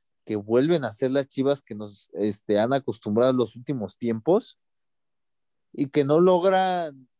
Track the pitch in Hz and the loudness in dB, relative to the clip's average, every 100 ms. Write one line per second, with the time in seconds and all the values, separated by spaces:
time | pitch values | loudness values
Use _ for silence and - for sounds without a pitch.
0 | _ _ - 107 101 117 147 170 123 107 | _ _ -8 -6 0 2 2 0 -2 -4
1 | 131 135 135 - 131 139 - 104 104 101 | -2 -2 -4 -2 -2 -2 -6 -14 -14 -16
2 | - - 104 101 - 101 113 135 127 107 | -16 -4 -4 -4 -2 0 2 0 -4 -8
3 | - 107 127 127 113 127 120 135 98 - | -4 0 2 2 -2 -6 -8 -8 -8 -8
4 | 117 113 131 196 - - _ _ _ _ | -6 -4 0 0 0 -12 _ _ _ _
5 | _ _ _ _ _ _ _ - 135 147 | _ _ _ _ _ _ _ -8 -2 0
6 | 139 156 185 180 190 190 185 180 165 139 | 2 4 4 4 4 2 2 0 -4 -10
7 | 131 _ | -20 _